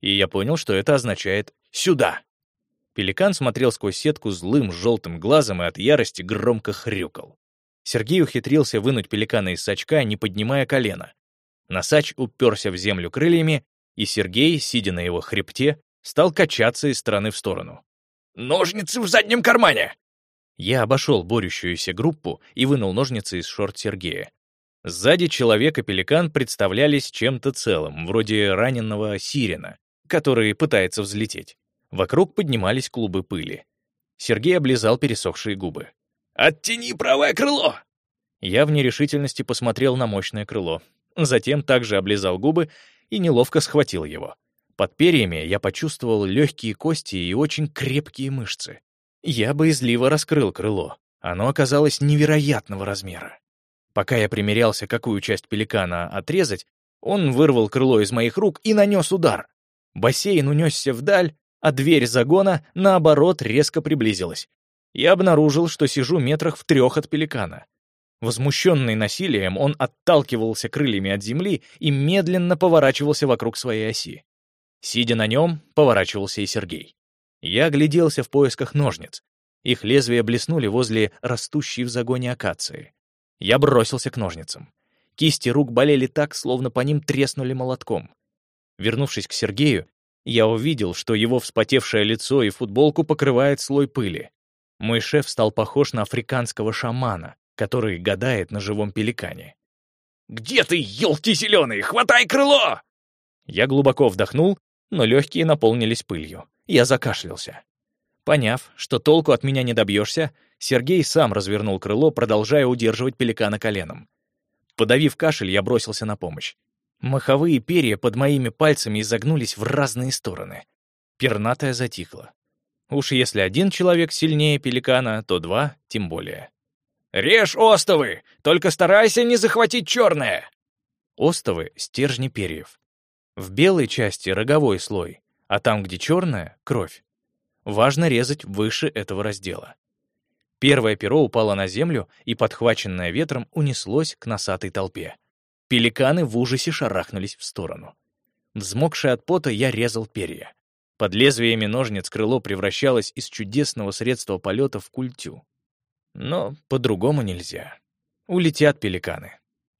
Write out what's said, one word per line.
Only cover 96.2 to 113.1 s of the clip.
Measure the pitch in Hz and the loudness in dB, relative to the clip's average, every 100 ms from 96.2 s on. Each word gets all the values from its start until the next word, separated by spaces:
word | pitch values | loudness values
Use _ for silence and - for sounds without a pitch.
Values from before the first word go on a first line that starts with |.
| 110 131 120 - 110 | -4 -4 -4 -4 -6
шамана, | 110 120 120 127 92 78 - _ - | -4 -4 -4 -4 -6 -10 -18 _ -8
который | 104 127 110 87 | -4 -2 -2 -2
гадает | 92 95 123 113 90 | -2 -2 -2 -2 -4
на | 104 | -6
живом | 98 104 101 | -6 -4 -4
пеликане. | 104 107 117 87 - - _ _ _ _ _ _ _ - | -4 -4 -4 -10 -12 -18 _ _ _ _ _ _ _ -18
«Где | 113 117 135 | -14 -2 0
ты, | 165 170 | 2 0
ёлки | 107 107 180 151 226 | -2 -2 0 0 0
зелёные? | 208 214 202 135 104 | 0 2 2 2 -2
Хватай | - 214 247 240 247 | -2 0 4 4 4
крыло!» | 269 277 277 196 - - _ _ _ _ _ - | 2 4 4 4 -2 -8 _ _ _ _ _ -6
Я | 87 131 | 0 2
глубоко | 135 135 123 127 | 4 4 4 4
вдохнул, | 95 101 131 180 196 _ _ _ | 2 0 2 0 0 _ _ _
но | 180 | 0
лёгкие | 110 127 143 165 160 | 4 4 2 0 2
наполнились | 151 110 120 110 117 | 4 4 2 0 -2
пылью. | - 87 80 82 - _ - | -6 -10 -10 -14 -20 _ 0
Я | 147 120 | 4 4
закашлялся. | 127 120 98 85 90 - - _ _ _ _ _ _ | 2 0 -6 -8 -12 -14 -18 _ _ _ _ _ _
Поняв, | - 151 110 127 - - | 0 2 2 -2 -6 -16
что | - 120 | -4 0
толку | 147 160 156 | 4 4 6
от | 123 | 2
меня | 135 135 | 2 -2
не | 123 | 0
добьёшься, | 117 101 101 104 - 156 - _ _ | 0 2 2 0 -2 -4 -8 _ _
Сергей | - 127 127 185 | -2 0 2 0
сам | 139 156 127 | 2 2 2
развернул | 101 95 104 107 95 | 0 -2 -2 -2 -4
крыло, | 98 107 120 | -2 2 2
продолжая | - - 107 107 147 127 | 2 2 2 2 2 2
удерживать | 123 113 110 127 | 2 0 0 -4